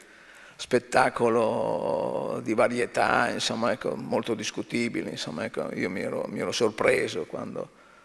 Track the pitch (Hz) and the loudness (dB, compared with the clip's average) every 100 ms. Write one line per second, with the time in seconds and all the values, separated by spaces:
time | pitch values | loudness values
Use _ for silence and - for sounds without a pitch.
0 | - - - - - - - 123 - 127 | -20 -20 -20 -20 -20 -14 0 0 2 4
1 | 127 - 120 117 110 117 110 110 - - | 4 4 2 4 2 2 0 0 0 0
2 | 64 - - - 123 110 117 120 110 123 | 0 -2 -2 -4 -2 4 4 4 -2 2
3 | 107 123 117 104 - 113 113 107 - - | 4 4 2 0 -2 0 0 0 -2 -4
4 | - 113 113 110 110 - - 120 117 - | -2 -2 0 -2 -4 -6 -4 -2 -2 -2
5 | 92 - - - 107 - - - 120 95 | -6 -6 -6 -4 -6 -4 -6 -4 -4 -2
6 | - - - 110 92 - 110 107 131 127 | -4 -4 -4 -4 -4 2 0 4 2 4
7 | 113 101 - - 110 - - - - - | 2 -4 -6 -8 -8 -8 -10 -14 -20 -20